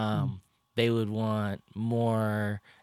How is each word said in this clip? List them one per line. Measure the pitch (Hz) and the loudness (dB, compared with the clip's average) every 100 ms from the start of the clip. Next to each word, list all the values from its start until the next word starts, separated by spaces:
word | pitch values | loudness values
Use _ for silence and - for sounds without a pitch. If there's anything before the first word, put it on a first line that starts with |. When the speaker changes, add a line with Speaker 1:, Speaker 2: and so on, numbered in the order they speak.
| 110 107 135 | 0 0 0
Speaker 1:
Mm. | 98 - _ _ - | -4 -12 _ _ 0
Speaker 2:
they | 117 | 2
would | 117 107 | 2 0
want | 107 110 107 104 98 - | -2 0 0 -2 -4 -8
more | 98 113 117 117 110 107 107 104 104 - - | -6 -2 2 2 2 0 0 -2 -4 -10 -20